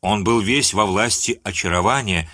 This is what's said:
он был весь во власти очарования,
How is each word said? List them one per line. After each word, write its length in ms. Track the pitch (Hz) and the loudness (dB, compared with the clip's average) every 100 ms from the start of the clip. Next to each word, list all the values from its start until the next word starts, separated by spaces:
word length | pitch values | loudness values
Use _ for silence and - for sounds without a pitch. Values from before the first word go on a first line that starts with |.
он 240 | - 104 - | -2 0 2
был 160 | 117 | 2
весь 320 | 101 139 127 | 2 0 0
во 120 | 98 104 | 0 0
власти 540 | 95 117 - - 117 101 | 2 0 0 -4 -4 -6
очарования, 840 | 90 90 90 95 135 110 87 80 | -6 -2 2 2 0 0 -2 -4